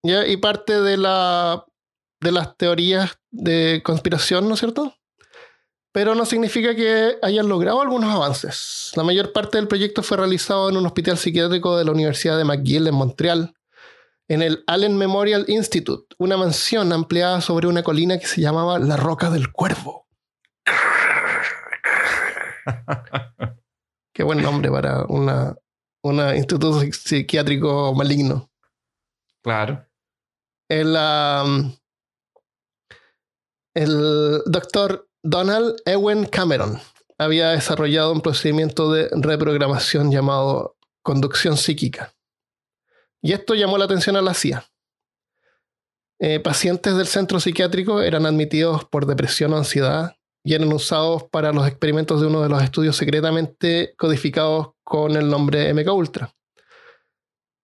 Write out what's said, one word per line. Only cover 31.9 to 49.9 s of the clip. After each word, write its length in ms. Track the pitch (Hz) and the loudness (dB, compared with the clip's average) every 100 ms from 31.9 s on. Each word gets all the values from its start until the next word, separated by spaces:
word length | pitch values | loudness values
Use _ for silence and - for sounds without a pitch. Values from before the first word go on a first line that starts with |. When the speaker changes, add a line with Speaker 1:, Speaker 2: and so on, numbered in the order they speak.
| _ _ _ _ _ _ _ _ _ _ - _ _ _ _ _ _ _ | _ _ _ _ _ _ _ _ _ _ -20 _ _ _ _ _ _ _
Speaker 1:
el 680 | - 151 151 151 151 151 151 - | -2 0 2 2 2 2 0 0
doctor 640 | 147 - 214 202 190 - _ | -2 0 -2 0 -2 -8 _
Donald 540 | 160 175 190 214 233 226 - | -2 0 2 2 0 -2 -2
Ewen 400 | 196 202 214 202 | 0 2 0 0
Cameron 540 | - 180 135 104 110 - _ _ _ | 0 0 0 0 -6 -12 _ _ _
había 320 | 156 160 160 | 0 2 2
desarrollado 640 | 160 - 156 151 156 156 | 0 0 -2 2 2 2
un 80 | 160 | 2
procedimiento 680 | 165 139 156 151 156 - 156 | 0 0 0 0 0 0 2
de 180 | 156 160 | 2 0
reprogramación 1000 | 160 147 156 151 147 139 135 - 151 147 | 0 0 0 0 2 0 0 0 0 2
llamado 680 | 139 139 139 135 135 - _ _ _ | 2 2 0 0 -2 -4 _ _ _
conducción 560 | - 139 135 - 175 147 | -2 0 0 0 0 0
psíquica. 560 | - 151 131 - - _ _ _ _ _ _ _ _ _ _ _ | 0 -2 -4 -6 -14 _ _ _ _ _ _ _ _ _ _ _
Y 120 | 156 | -2
esto 200 | 196 - | -2 0
llamó 240 | 220 196 196 | 0 2 2
la 80 | 196 | 2
atención 300 | 190 170 196 | 0 2 2
a 60 | |
la 120 | 190 | 0
cia. 320 | 180 139 131 - _ _ _ _ _ _ _ _ _ _ _ _ _ _ _ | 0 -2 -4 -10 _ _ _ _ _ _ _ _ _ _ _ _ _ _ _
Eh, 200 | 156 151 | -2 0
pacientes 560 | 151 139 180 180 202 185 | 0 0 0 0 0 0
del 120 | 185 | 0
centro 320 | 202 185 185 | 0 0 0
psiquiátrico 600 | 180 170 180 180 190 208 | -2 0 0 0 0 0
eran 240 | 175 160 156 | 0 2 2
admitidos 600 | 156 151 156 165 156 - | 2 0 0 0 0 -2
por 200 | 147 143 | -2 -2
depresión 480 | 135 131 - 151 | 0 -2 0 0
o 40 | 156 | 0
ansiedad 580 | 143 143 135 | 0 0 0